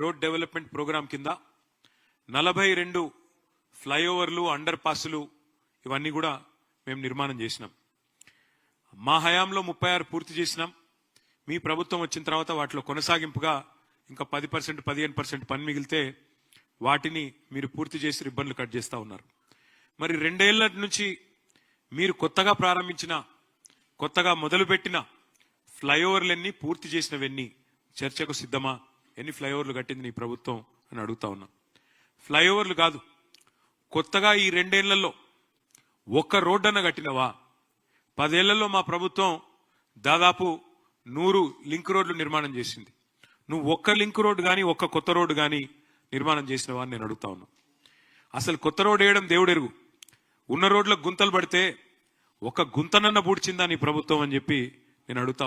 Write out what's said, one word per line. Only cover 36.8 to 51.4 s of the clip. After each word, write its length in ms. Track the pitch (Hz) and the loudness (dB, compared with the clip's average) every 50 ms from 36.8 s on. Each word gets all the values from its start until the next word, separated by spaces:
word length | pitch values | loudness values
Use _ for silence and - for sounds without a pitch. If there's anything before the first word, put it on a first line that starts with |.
| 180 170 | 0 0
కట్టినవా? 400 | 147 - 151 147 131 127 131 120 - _ _ _ _ _ _ _ _ _ _ _ _ _ _ _ - - | -2 -2 -6 -4 0 0 0 0 -2 _ _ _ _ _ _ _ _ _ _ _ _ _ _ _ -4 -2
పదేళ్లలో 480 | 147 151 160 175 185 202 208 220 214 202 196 | 0 2 4 4 6 6 6 4 2 2 2
మా 60 | 190 175 - | 0 0 0
ప్రభుత్వం 420 | 170 175 180 185 - 196 196 185 160 165 - _ _ _ _ _ _ _ _ _ _ 110 104 139 | -2 -2 -2 -2 0 2 2 2 0 -2 -8 _ _ _ _ _ _ _ _ _ _ -4 2 2
దాదాపు 400 | 156 170 180 180 180 180 185 175 160 170 _ _ _ _ _ _ _ _ _ 123 | 4 6 6 6 4 4 0 -2 -2 -4 _ _ _ _ _ _ _ _ _ -10
నూరు 340 | 127 151 175 190 196 196 175 139 - - 131 143 | -6 0 2 4 4 4 4 2 -2 -10 -10 -8
లింక్ 200 | 156 170 170 185 190 | -8 -6 -4 0 0
రోడ్లు 200 | 190 185 170 170 165 | 0 0 0 -2 -4
నిర్మాణం 300 | 156 147 156 151 147 139 131 123 | -4 -2 -2 -2 -2 -2 -6 -6
చేసింది. 320 | 117 - - 110 101 - _ _ _ _ _ _ - _ _ _ _ - | -6 -6 -8 -12 -16 -20 _ _ _ _ _ _ -20 _ _ _ _ -6
నువ్వు 160 | 151 160 143 151 165 | -6 -2 0 0 -2
ఒక్క 160 | - - 214 208 208 | 0 2 2 2 2
లింక్ 200 | 208 214 - 214 208 | 2 0 0 2 2
రోడ్డు 160 | 208 202 180 175 180 | 2 2 2 2 2
కానీ, 140 | 185 196 190 170 | 2 2 2 0
ఒక్క 140 | 156 - 180 160 - | 2 0 0 0 0
కొత్త 140 | 156 - 175 175 175 | -2 0 2 2 2
రోడ్డు 160 | 175 165 151 151 | 2 2 2 0
కానీ 200 | 151 147 151 143 135 131 _ _ _ _ _ _ _ - 135 | 0 0 0 -4 -6 -8 _ _ _ _ _ _ _ -8 -6
నిర్మాణం 320 | 131 143 156 151 147 139 131 | -4 0 0 0 0 0 -4
చేసినవా 300 | 131 127 - - 127 123 127 | -6 -6 -6 -6 -6 -8 -8
అని 80 | 127 120 | -8 -8
నేను 120 | 110 110 107 | -8 -8 -8
అడుగుతా 200 | 110 - - 101 92 | -8 -8 -8 -10 -10
ఉన్నా. 140 | 92 95 _ _ _ _ _ _ _ _ _ _ _ _ _ _ _ _ _ - 131 | -12 -16 _ _ _ _ _ _ _ _ _ _ _ _ _ _ _ _ _ -8 -6
అసలు 180 | 120 170 165 143 - | -2 -2 -4 0 -2
కొత్త 160 | 156 - - 196 208 | -2 0 2 4 4
రోడ్డు 160 | 208 196 202 | 6 6 6
వేయడం 200 | 202 202 202 190 165 170 | 6 6 4 4 2 4
దేవుడెరుగు, 360 | 180 185 180 175 160 131 110 - _ _ _ _ _ - _ _ _ _ _ _ _ _ - | 4 6 6 4 2 0 -4 -8 _ _ _ _ _ -20 _ _ _ _ _ _ _ _ -6
ఉన్న 160 | 120 165 190 196 202 | -2 2 4 4 6
రోడ్లకు 300 | 202 202 202 208 160 139 180 | 4 4 4 2 0 0 -6
గుంతలు 240 | 185 - 202 202 180 | 0 2 2 4 4
పడితే 260 | 185 | 2